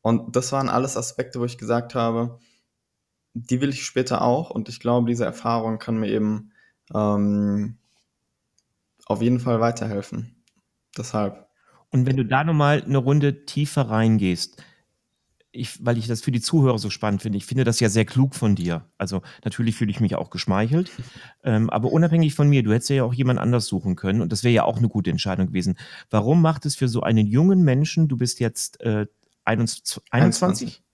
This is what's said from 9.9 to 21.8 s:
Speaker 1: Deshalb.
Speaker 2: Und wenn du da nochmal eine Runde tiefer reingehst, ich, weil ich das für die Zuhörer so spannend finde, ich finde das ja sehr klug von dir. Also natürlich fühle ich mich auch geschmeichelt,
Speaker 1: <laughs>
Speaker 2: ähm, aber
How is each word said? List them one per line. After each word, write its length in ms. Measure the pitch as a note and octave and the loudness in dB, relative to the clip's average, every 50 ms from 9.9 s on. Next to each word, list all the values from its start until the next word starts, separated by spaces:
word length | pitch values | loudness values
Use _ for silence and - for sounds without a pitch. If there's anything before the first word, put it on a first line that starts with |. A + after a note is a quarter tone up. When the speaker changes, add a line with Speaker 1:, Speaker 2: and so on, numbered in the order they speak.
| G#2 G2+ G2 - - - A2+ A#2+ _ _ _ _ _ _ _ _ _ _ _ _ - | -6 -6 -8 -8 -10 -10 -10 -12 _ _ _ _ _ _ _ _ _ _ _ _ -12
Speaker 1:
Deshalb. 520 | - - - - G#2+ G#2 G2 - - - _ _ _ _ _ _ _ _ _ | -12 -12 -4 -2 -2 -2 -2 -4 -10 -20 _ _ _ _ _ _ _ _ _
Speaker 2:
Und 180 | - C3 B2 | 0 0 2
wenn 120 | C3 C3+ C3+ | 2 2 0
du 60 | B2+ | 0
da 180 | G#2 B2+ C3 D#3 | 0 0 0 2
nochmal 380 | E3 E3 D3+ D3 C#3+ D3 D3+ - | 2 2 4 4 4 4 2 2
eine 160 | - C#3 C#3 | 0 0 0
Runde 480 | B2 C3 C#3+ D3+ C#3+ C#3+ C#3+ D3 _ | 2 4 2 4 4 2 0 -2 _
tiefer 420 | - - C#3 D3 D3 - D3 C3+ A2 | -8 -4 -4 -4 -2 0 -2 0 0
reingehst, 760 | A2 A2 A2 A2+ A2 G#2+ G2 F#2 F2+ E2+ - - _ - - _ _ _ _ _ _ _ _ _ _ _ _ _ _ _ _ _ _ | 2 2 4 4 4 4 4 2 0 -2 -4 -10 _ -20 -20 _ _ _ _ _ _ _ _ _ _ _ _ _ _ _ _ _ _
ich, 300 | A#2+ B2 - - - A2 | -10 -10 -10 -10 -6 -2
weil 140 | A2 A#2+ A#2 | -2 -2 -2
ich 80 | A2 | -2
das 160 | A#2 A#2+ A#2 - | -4 -6 -4 -2
für 80 | - | -2
die 100 | B2+ A#2+ | -2 -2
Zuhörer 380 | - - - D#3+ C#3 C3 A#2+ A2 | -2 0 2 4 4 4 2 0
so 100 | G2+ G#2 | -2 -6
spannend 320 | - - - G#2+ G2+ F#2+ | -8 -4 -2 -2 -2 -2
finde, 160 | - A2+ G2 | -2 -4 -4
ich 80 | G2+ - | -4 -6
finde 200 | - A#2 B2+ C3 | -4 -2 0 2
das 140 | A#2+ A2+ - | 2 2 2
ja 120 | A#2+ A2 | 2 2
sehr 160 | G2 A2+ A2 | 4 2 0
klug 280 | - - B2+ C3+ C3+ - | 2 2 2 2 2 0
von 200 | - - G#2+ G2+ | 0 2 2 2
dir. 320 | E2+ E2+ F2 E2+ E2 - _ _ | 2 0 -2 -2 -4 -6 _ _
Also 240 | _ G2 F#2 G2 F#2+ - - - - _ | _ -6 -4 -4 -6 -8 -8 -20 -8 _
natürlich 320 | A2 - - A#2 A2+ A2 | -8 -4 -2 -2 -2 0
fühle 140 | - A#2 G#2 | -2 -2 -2
ich 100 | G2+ - | 0 0
mich 160 | A2+ G2 F#2+ | 0 0 0
auch 140 | - F2+ - | -2 -6 -6
geschmeichelt, 600 | - - - - F#2 G2 G#2+ A2+ C#3 E3 F#3 - - - - - - | -8 -8 -2 0 0 2 2 2 2 0 0 -2 -6 -14 -16 -16 -16
Speaker 1:
<laughs> 280 | - - - - _ _ | -20 -20 -20 -20 _ _
Speaker 2:
ähm, 240 | C3 A2+ A2 A2+ A2+ | 0 2 2 2 0
aber 240 | - - | 0 0